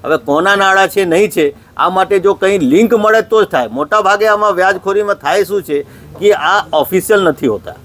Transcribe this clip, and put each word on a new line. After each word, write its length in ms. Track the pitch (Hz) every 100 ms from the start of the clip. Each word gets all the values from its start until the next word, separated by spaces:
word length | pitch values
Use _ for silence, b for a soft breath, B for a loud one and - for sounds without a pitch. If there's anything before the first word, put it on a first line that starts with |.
હવે 120 | 135 156
કોના 400 | - 147 190 202
નાણાં 320 | 196 190 190
છે, 160 | 202
નહીં 260 | 185 165 208
છે, 160 | 180 147 B B -
આ 140 | 160
માટે 260 | 185 185 202
જો 160 | 185
કંઈ 240 | 190 190 196
લિંક 360 | 131 160 226
મળે 280 | 233 214 220
તો 220 | 214 220
જ 40 | 196
થાય. 200 | 147 117
મોટા 320 | 120 147 214
ભાગે 260 | 190 202 220
આમાં 260 | 208 214
વ્યાજખોરીમાં 640 | 180 185 190 190 196 202
થાય 300 | 190 139 190
શું 180 | 175 202
છે 220 | - 147 135 B B -
કે 160 | 202
આ 240 | 190 151 196 -
ઓફિશિયલ 480 | 156 139 185 - 208
નથી 240 | 180 139 131
હોતા. 320 | 104 87 76